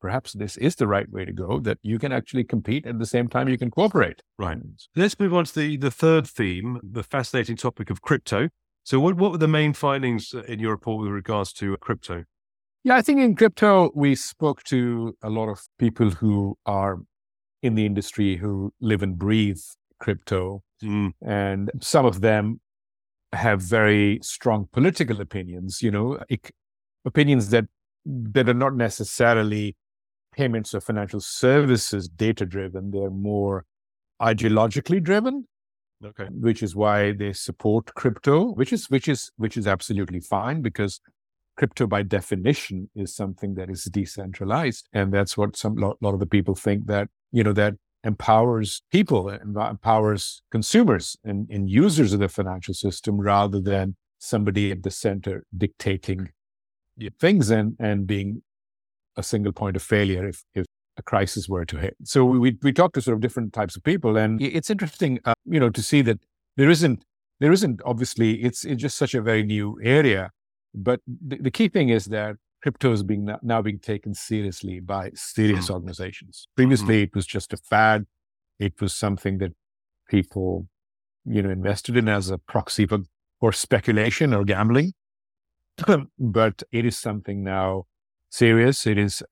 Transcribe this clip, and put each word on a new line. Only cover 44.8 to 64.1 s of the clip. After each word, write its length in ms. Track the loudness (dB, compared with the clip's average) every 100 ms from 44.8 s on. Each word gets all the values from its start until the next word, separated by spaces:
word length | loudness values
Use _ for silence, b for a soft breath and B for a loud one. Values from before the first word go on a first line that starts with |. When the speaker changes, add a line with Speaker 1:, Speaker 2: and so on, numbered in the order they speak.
| -6
Speaker 1:
And 200 | -2 0 0
that's 200 | 0 -2
what 200 | -4 -2
some, 180 | -4 -2
lo-, 220 | -2 -2 -2
lot 80 | -2
of 60 |
the 120 | 0 2
people 200 | 2 -2
think 320 | -2 -2 -2
that, 120 | -4 -4 _ _ 2
you 60 | 2
know, 100 | 4
that 100 | 2 0 _ _
empowers 800 | -6 -2 4 6 6 2 -2 -6 0 2
people, 260 | 2 0 -2
em-, 280 | -8 -8 -4 -4 -2
empowers 680 | 2 4 4 0 -4 -12 _ -4
consumers 640 | 2 4 6 4 -2 -10 -8
and, 100 | -8 -6 -4
and 140 | 2 4 4
users 280 | 4 2
of 60 | 2
the 80 | 0
financial 460 | -2 -6 -6 -8 -6 -6
system 280 | -4 -4 -2 2
rather 260 | 2 2 0 -2
than 240 | -2 -2 -6 _ _ -4
somebody 380 | -2 0 0 -2
at 120 | -4
the 80 | -6 -4 -4
center 300 | -2 -6 -10 -10 -4
dictating 580 | -4 -2 -4 -4 -4 -6 -8 -14 _ _ _ _ _ -16
Speaker 2:
Yeah. 160 | -16 -2
Speaker 1:
things 300 | 2 4 4 2
and, 180 | 2 -2
and 280 | -2 -2 -2 -2
being 260 | -4 -8 -12 _ _ _ _ _ _ -12
a 80 |
single 300 | -4 -2 -2 -2
point 140 | -4 -4
of 40 | 0 2
failure 300 | 2 0 -4
if, 100 | -10 -10 -8
if 60 | -8 _ _ -18
a 20 | -2
crisis 360 | 0 0 -2 -6
were 120 | -6 -6
to 60 | -6
hit. 180 | -6 -8
So 140 | -2 4 4
we, 60 | 6
we, 60 | 4 2 0
we 60 | 4
talk 120 | 2
to 80 | 2
sort 140 | -2 0
of 40 | -2
different 260 | -2 -6 -4
types 160 | -6 -4
of 60 |
people, 300 | -2 0 2